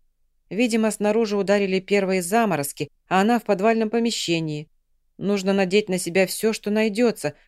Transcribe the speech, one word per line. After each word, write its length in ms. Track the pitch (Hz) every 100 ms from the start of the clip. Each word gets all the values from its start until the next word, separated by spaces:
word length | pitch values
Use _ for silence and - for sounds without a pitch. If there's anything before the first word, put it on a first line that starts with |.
| _ _ _ _ _
Видимо, 420 | 180 247 226 220
снаружи 440 | 208 208 214 220 202
ударили 440 | 190 202 196 185
первые 420 | 185 202 185 190
заморозки, 680 | 175 226 220 151 143 - 147 _ _
а 120 | 185
она 180 | 208 240
в 40 |
подвальном 460 | - 185 214 226 220
помещении – 800 | 233 233 - - 165 160 147 156 _ _ _ _ -
Нужно 360 | 180 202 185
надеть 360 | 196 185 202 208
на 80 | 185
себя 300 | 170 175 185
всё, 260 | - 220
что 160 | 214 208
найдётся, 640 | 214 220 202 240 - 147 -